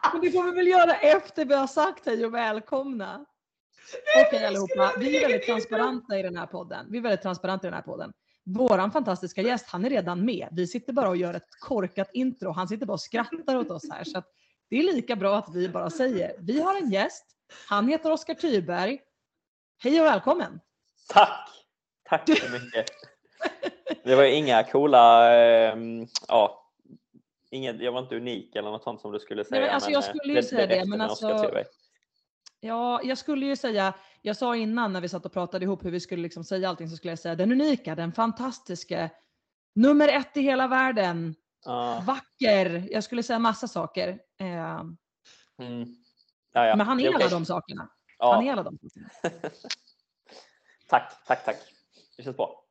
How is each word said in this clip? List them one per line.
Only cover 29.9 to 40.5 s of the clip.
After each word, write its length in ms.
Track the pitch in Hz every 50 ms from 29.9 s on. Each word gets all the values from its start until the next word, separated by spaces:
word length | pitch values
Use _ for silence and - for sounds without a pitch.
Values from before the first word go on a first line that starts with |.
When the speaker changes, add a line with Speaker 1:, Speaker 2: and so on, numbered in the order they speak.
Speaker 3:
men, 40 | 294
Speaker 1:
jag 100 | 277 -
Speaker 3:
eh, 40 | -
Speaker 1:
skulle 240 | - 302 285 277
ju 80 | 294 247
Speaker 3:
det 60 | 240
Speaker 1:
säga 200 | - 269 226 -
Speaker 3:
blev 20 | 190
Speaker 1:
det, 60 | 190
Speaker 3:
efter 120 | 185 185 196
Speaker 1:
men 100 | 202 220
Speaker 3:
med 120 | 214 214
Oskar 200 | 214 214 214 214
Speaker 1:
alltså, 160 | 220 214 214
Speaker 3:
Tyrberg. 180 | - - - - - _ _ _ _ _ _ _ _ _ _ _ _ _ _ _ - _ _
Speaker 1:
ja, 400 | - 220 226 233 240 247 240 - -
jag 140 | 254 262 254
skulle 280 | - - 294 277 269
ju 100 | 277 277
säga, 380 | - - 247 220 202 190 190 185 - - _ _ _
jag 140 | - 208 208
sa 200 | - 262 240 240
innan 360 | 233 220 214 226 240 233 208
när 80 | 185 190
vi 80 | 170 175
satt 180 | 180 175 -
och 60 | 185
pratade 320 | _ 190 180 170 - 185 185
ihop 200 | 190 196 - -
hur 60 | 180
vi 100 | 170 180
skulle 220 | 170 - 190 175
liksom 220 | 170 170 - 185 165
säga 240 | - 202 185 190 185
allting, 200 | 175 - 165 160
så 80 | 165
skulle 160 | 156 - 175
jag 60 | 165 165
säga 160 | - 170 165
den 180 | 160 180 220
unika, 420 | 254 262 294 311 277 - - - 160
den 180 | 165 170 170
fantastiska, 1000 | 165 - 226 226 220 - 247 262 240 - _ - 180 175 - _ 175 170 165 160 - _ _ _ _ _ _ _ _ _ _ _ _
nummer 340 | 208 240 277 294 294 302 294
ett 280 | 254 285 262 - -
i 40 | 294
hela 260 | 269 277